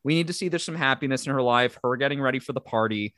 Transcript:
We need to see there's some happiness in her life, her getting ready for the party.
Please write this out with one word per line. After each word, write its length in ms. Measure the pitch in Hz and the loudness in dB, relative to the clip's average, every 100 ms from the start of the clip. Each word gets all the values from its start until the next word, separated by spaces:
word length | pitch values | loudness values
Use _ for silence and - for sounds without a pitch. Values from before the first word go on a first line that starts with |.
We 120 | 135 165 | 0 0
need 100 | 170 | 0
to 60 | |
see 140 | 180 185 | -4 -2
there's 160 | 165 | -2
some 100 | - 165 | -4 -2
happiness 520 | 135 131 139 135 - | 0 0 0 -2 -2
in 60 | |
her 80 | 135 | 0
life, 360 | 123 120 123 - | 2 4 2 0
her 120 | 123 123 | -2 0
getting 220 | 139 143 | 0 0
ready 200 | 131 131 | 0 -2
for 140 | - | -4
the 80 | 127 | -8
party. 520 | - 113 110 107 104 | -2 2 2 0 -4